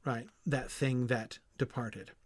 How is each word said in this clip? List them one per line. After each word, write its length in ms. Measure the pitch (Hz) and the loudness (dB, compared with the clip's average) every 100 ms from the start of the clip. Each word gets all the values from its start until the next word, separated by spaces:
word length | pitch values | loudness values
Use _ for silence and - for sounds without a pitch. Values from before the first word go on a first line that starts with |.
right? 240 | - 117 123 _ - | -2 -2 -4 _ 0
That 240 | 139 127 | 0 0
thing 380 | - 135 127 120 | 0 2 4 4
that 300 | 123 110 - _ _ | 2 0 -12 _ _
departed. 560 | 127 - 117 98 - - | -2 0 -6 -6 -14 -18